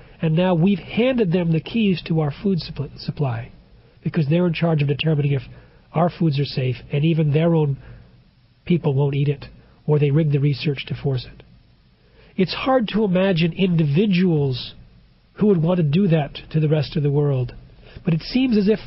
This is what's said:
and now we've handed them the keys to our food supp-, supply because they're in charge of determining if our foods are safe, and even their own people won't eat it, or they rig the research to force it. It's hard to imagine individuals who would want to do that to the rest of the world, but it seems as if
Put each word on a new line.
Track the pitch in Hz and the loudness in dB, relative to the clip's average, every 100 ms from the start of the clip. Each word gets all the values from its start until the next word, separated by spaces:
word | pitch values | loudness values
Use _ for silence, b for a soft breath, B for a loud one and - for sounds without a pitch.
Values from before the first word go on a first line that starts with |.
| B B | B B
and | 160 | -2
now | 156 185 | 2 2
we've | 170 190 190 | 2 2 0
handed | - - 254 247 190 | -2 0 0 2 0
them | 180 170 | 0 0
the | 160 | -2
keys | - 233 202 170 - | -2 -2 0 0 -2
to | 160 | -2
our | 143 - | -2 -2
food | 202 180 | -2 -2
supp-, | - 151 135 - | -4 -10 -10 -10
supply | - - 135 113 123 - - - b b | -10 -4 -4 -4 -10 -18 -20 -20 b b
because | 160 170 139 | -6 -2 0
they're | 170 180 | 2 0
in | |
charge | 160 165 156 | 0 0 2
of | 143 | 0
determining | 139 156 147 143 | 0 0 0 0
if | 139 - B B B B | -2 -6 B B B B
our | 156 170 | 0 0
foods | - 165 139 | 0 0 0
are | |
safe, | 135 - 127 120 - | -2 -2 -4 -4 -4
and | 143 | -2
even | 160 165 151 | 0 2 2
their | 156 170 | 2 2
own | 165 147 135 B B B B B _ _ _ | 2 0 -4 B B B B B _ _ _
people | - 175 156 | -2 0 2
won't | 135 143 | 0 0
eat | 139 143 | 0 -2
it, | 139 - b b b - | -2 -8 b b b 0
or | 151 | 2
they | 147 | 2
rig | 147 156 | 2 2
the | 143 | 2
research | 147 131 156 131 - | 0 0 -4 -4 -6
to | |
force | 127 143 131 - | -6 -4 -4 -6
it. | - - - _ _ _ b b b b - | -18 -20 -20 _ _ _ b b b b -4
It's | 180 | -4
hard | - 277 262 202 | -2 0 2 2
to | 208 | 0
imagine | 214 180 196 160 170 | 0 2 2 2 0
individuals | - 190 165 151 147 220 175 185 151 139 123 - - - - _ _ _ | 0 0 2 2 2 2 2 2 2 0 -4 -10 -18 -20 -20 _ _ _
who | - 208 | 0 2
would | 175 | 4
want | 160 180 | 2 2
to | |
do | 151 165 202 | 2 2 2
that | 160 139 - - | 2 0 -10 -6
to | 156 | 0
the | 151 | 2
rest | 156 - 160 | 0 0 -2
of | |
the | 143 | 0
world, | 143 147 131 123 - - - B B | 2 0 0 -4 -8 -20 -20 B B
but | - | -2
it | 165 | -2
seems | - 247 262 214 | 0 0 2 2
as | 196 | 4
if | 214 | 2